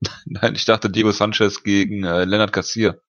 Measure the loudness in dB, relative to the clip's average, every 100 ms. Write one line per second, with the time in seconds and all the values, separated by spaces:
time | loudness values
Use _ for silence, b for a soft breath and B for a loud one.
0 | -10 -10 -14 -2 -2 0 0 2 0 2
1 | 2 2 0 2 0 0 0 2 2 -2
2 | -2 0 0 0 0 -2 -4 0 0 -2